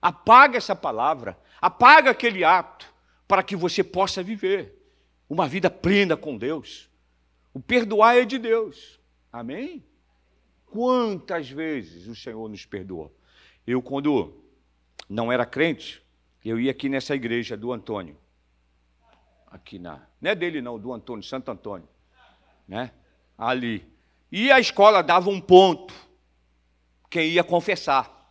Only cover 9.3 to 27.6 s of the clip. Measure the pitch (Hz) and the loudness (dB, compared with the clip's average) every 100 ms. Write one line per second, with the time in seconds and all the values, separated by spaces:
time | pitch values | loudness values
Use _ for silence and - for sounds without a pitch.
9.3 | 120 117 151 285 339 _ _ _ _ _ | -16 -12 -12 -12 -14 _ _ _ _ _
10.3 | _ _ _ _ 208 247 254 226 190 - | _ _ _ _ -4 0 0 -2 -6 -8
11.3 | 175 139 139 160 147 90 85 92 113 - | -8 -8 -10 -8 -8 -10 -20 -20 -16 -16
12.3 | 110 110 101 - 101 95 87 76 _ _ | -14 -14 -16 -14 -14 -12 -12 -14 _ _
13.3 | _ _ _ - 127 127 135 143 139 78 | _ _ _ -4 -4 -4 -4 0 -2 -2
14.3 | - _ _ _ _ _ _ - 104 117 | -12 _ _ _ _ _ _ -12 -6 -2
15.3 | 123 120 - 165 147 - - _ _ _ | -2 -2 -2 -4 -4 -12 -20 _ _ _
16.3 | _ 110 113 131 131 139 135 - 139 120 | _ -8 -4 -4 -4 -4 -6 -4 -6 -4
17.3 | 117 113 113 113 123 - 107 85 73 _ | -6 -6 -10 -8 -10 -8 -10 -10 -20 _
18.3 | _ _ _ _ _ _ _ _ _ _ | _ _ _ _ _ _ _ _ _ _
19.3 | _ _ 95 - 98 87 76 _ _ 160 | _ _ -20 -20 -18 -16 -18 _ _ -6
20.3 | 202 175 156 123 117 110 120 - 113 98 | -4 -4 -6 -10 -12 -12 -14 -12 -16 -12
21.3 | 131 127 107 107 98 80 _ _ _ _ | -12 -12 -12 -12 -14 -16 _ _ _ _
22.3 | _ _ _ _ 98 127 _ _ _ _ | _ _ _ _ -10 -10 _ _ _ _
23.3 | _ 113 127 120 104 - _ _ _ _ | _ -4 -4 -4 -8 -12 _ _ _ _
24.3 | 175 247 262 233 - 202 208 180 175 185 | -4 4 4 4 6 6 6 4 2 2
25.3 | 196 - 180 185 170 - - - _ _ | -6 8 10 10 2 -8 -20 -20 _ _
26.3 | _ _ _ _ _ _ _ _ 175 160 | _ _ _ _ _ _ _ _ -2 0
27.3 | 170 170 170 | 0 2 0